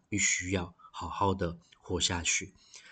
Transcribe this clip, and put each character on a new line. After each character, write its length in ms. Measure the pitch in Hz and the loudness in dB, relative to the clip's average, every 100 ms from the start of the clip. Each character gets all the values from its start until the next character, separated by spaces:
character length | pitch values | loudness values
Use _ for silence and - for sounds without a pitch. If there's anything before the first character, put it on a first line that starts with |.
| _ | _
必 80 | 101 | 0
须 320 | - - 90 | 2 2 0
要 240 | 95 87 - - | -2 -2 -10 -16
好 160 | - 87 | -10 -6
好 280 | - 101 95 | 2 2 2
的 240 | 85 85 - - | 0 -4 -14 -18
活 220 | - 87 | -4 0
下 240 | - 87 | 0 0
去。 320 | 80 - 95 - - - - | 0 0 -2 -12 -20 -20 -14